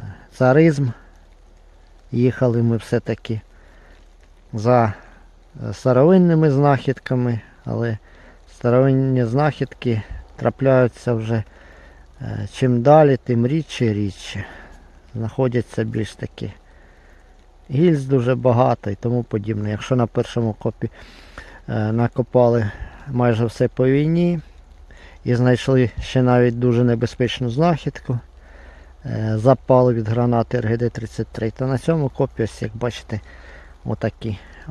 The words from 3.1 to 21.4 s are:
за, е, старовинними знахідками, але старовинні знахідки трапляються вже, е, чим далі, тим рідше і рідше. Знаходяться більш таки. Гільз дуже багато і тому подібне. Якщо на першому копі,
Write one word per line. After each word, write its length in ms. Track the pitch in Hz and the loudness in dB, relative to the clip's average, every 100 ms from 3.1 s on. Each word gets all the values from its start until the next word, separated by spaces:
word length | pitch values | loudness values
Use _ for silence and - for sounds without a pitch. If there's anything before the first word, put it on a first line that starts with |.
| 113 - 110 - - - - - - - _ _ _ - | -8 -6 -10 -10 -20 -20 -20 -20 -20 -20 _ _ _ -14
за, 400 | 117 110 123 113 98 - - - _ _ - 110 | -4 2 4 2 -2 -16 -20 -20 _ _ -14 -12
е, 40 | |
старовинними 760 | 101 131 123 156 190 175 160 156 | -4 2 4 6 6 4 4 2
знахідками, 880 | 139 143 131 - 127 - 127 123 113 - _ 123 | 4 2 2 0 -4 -4 -2 -2 -4 -8 _ -8
але 320 | 110 117 107 - - - - - - | -4 -4 -6 -12 -20 -20 -20 -20 -6
старовинні 680 | 123 123 135 131 135 127 117 | 0 2 4 2 2 0 0
знахідки 760 | 127 151 - 135 - 123 113 - - - - | 0 0 -2 -8 -6 -4 -4 -4 -14 -16 -4
трапляються 760 | 120 - 135 131 123 - - | -4 0 2 4 2 -2 -4
вже, 300 | 117 110 113 - - - - - - - - | -4 -2 -4 -4 -14 -20 -20 -20 -20 -20 -16
е, 260 | 113 104 101 | -12 -10 -10
чим 280 | - 131 120 | -4 0 2
далі, 360 | 123 151 151 127 | 6 6 6 2
тим 300 | - 120 120 | 0 0 0
рідше 380 | 160 147 - 117 | -2 -6 -4 -2
і 80 | |
рідше. 520 | 104 104 - - 101 - - - - - - _ 113 | 0 -4 -6 -14 -12 -12 -16 -20 -20 -20 -20 _ -10
Знаходяться 680 | 110 - 131 120 - - | -8 -2 -2 -2 -4 -6
більш 320 | 110 117 107 - | -4 -4 -8 -10
таки. 380 | 113 - 110 - _ - - _ - - - - _ _ - | -14 -12 -14 -14 _ -20 -20 _ -20 -20 -20 -20 _ _ -6
Гільз 340 | 135 175 151 131 | 0 2 2 0
дуже 300 | 135 120 123 | 0 0 0
багато 540 | 127 117 127 117 - | 2 4 2 0 -4
і 60 | 101 | -6
тому 280 | 117 123 | -2 -2
подібне. 460 | 113 110 101 104 104 | -2 -6 -4 -6 -4
Якщо 260 | 104 - 127 | -6 -2 0
на 120 | 117 | 0
першому 460 | 123 117 120 113 | -2 -4 -2 -4
копі, 360 | 104 117 - 113 - - - - - | -2 -6 -6 -10 -10 -20 -20 -20 -20